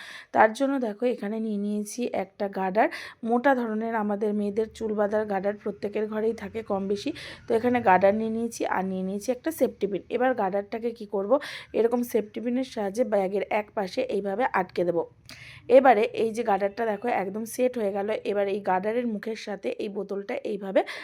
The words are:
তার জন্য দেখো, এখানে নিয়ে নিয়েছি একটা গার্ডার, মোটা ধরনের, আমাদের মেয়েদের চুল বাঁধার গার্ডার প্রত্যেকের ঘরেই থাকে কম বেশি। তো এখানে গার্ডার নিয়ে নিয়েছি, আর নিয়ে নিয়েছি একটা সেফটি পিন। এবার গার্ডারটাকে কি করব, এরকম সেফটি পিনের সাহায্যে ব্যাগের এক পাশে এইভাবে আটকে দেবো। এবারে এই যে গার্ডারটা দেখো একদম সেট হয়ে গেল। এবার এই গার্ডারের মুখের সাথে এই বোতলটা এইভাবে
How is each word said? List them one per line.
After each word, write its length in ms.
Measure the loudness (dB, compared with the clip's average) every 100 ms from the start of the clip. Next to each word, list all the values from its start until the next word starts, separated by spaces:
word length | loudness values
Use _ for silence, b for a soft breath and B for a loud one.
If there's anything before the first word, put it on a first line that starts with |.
| B B B
তার 220 | 6 6
জন্য 320 | 6 0 2 -2
দেখো, 200 | -2 -2
এখানে 340 | 0 -2 -4
নিয়ে 180 | -4 -2
নিয়েছি 520 | -2 -2 -4 -4 -4
একটা 340 | -4 -6 -4 -4
গার্ডার, 420 | -2 0 4 2 B B B
মোটা 320 | 0 2 4 2
ধরনের, 400 | 2 -2 -2 -2
আমাদের 380 | 0 0 0
মেয়েদের 340 | 0 -2 -2 -2
চুল 200 | -2 -4
বাঁধার 320 | 0 2 2 0
গার্ডার 300 | 0 -2 -2
প্রত্যেকের 500 | -6 -6 -4 -2 -2
ঘরেই 260 | -2 -2
থাকে 300 | -2 -8 -8
কম 240 | -4 -2 0
বেশি। 260 | -2 -4 -8 B B 0
তো 80 | 2
এখানে 260 | 2 2
গার্ডার 340 | 6 8 8 4
নিয়ে 140 | 0
নিয়েছি, 360 | -2 -4 -2 -2
আর 200 | 0 -2
নিয়ে 180 | -2
নিয়েছি 280 | -4 -4 -4
একটা 200 | -4 -2
সেফটি 360 | 0 0 0 -4
পিন। 140 | -4 -4
এবার 240 | 0 2
গার্ডারটাকে 580 | 2 0 0 -4 -4 -6
কি 140 | -6 -6
করব, 340 | -2 2 0 B B B
এরকম 300 | 2 2 2
সেফটি 360 | 0 -2 -2 -6
পিনের 220 | -2 -2
সাহায্যে 400 | -2 -4 -4 0
ব্যাগের 380 | 0 2 2 0 -2
এক 220 | -2 -2 -4
পাশে 260 | -4 -2
এইভাবে 420 | -2 -2 -2 -2 0
আটকে 320 | 0 -2 -2 0
দেবো। 240 | 0 -2 _ -20 B B B 6
এবারে 340 | 8 10 6
এই 300 | 4 0 -2
যে 120 | -2
গার্ডারটা 420 | 0 2 0 -2 -2
দেখো 220 | -2 -2
একদম 380 | -2 -2 -6 -8
সেট 320 | 0 0 0
হয়ে 140 | -2
গেল। 180 | -2 -2 -4
এবার 240 | -2 0 0
এই 120 | -2
গার্ডারের 480 | 0 0 0 -2 -2
মুখের 280 | -4 -6 -10
সাথে 340 | -8 -8 -6
এই 200 | -6 -6
বোতলটা 460 | -6 -6 -6 -6 -6
এইভাবে 480 | -6 -6 0 0 0 B